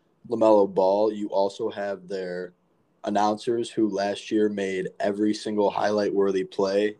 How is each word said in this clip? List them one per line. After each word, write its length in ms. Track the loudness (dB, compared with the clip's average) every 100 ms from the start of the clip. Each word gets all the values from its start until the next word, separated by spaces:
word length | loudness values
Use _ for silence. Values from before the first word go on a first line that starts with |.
| _ _ -8
LaMelo 440 | 2 4 6 4
Ball, 400 | 2 2 2 0
you 140 | -2 -4
also 420 | -2 -2 -2 -8
have 380 | -6 -8 -8 -8
their 460 | -8 -6 -8 -10 -16 _ _ _ _
announcers 680 | -4 0 0 0 -2 -2 -2
who 180 | 0 0
last 420 | 2 -2 -4 -2
year 180 | 2 2
made 380 | 0 -2 -2 -4 -4
every 340 | -4 0 0
single 360 | 0 -2 0 2
highlight-worthy 760 | 2 0 0 0 2 2 0 -2
play 520 | -2 0 2 0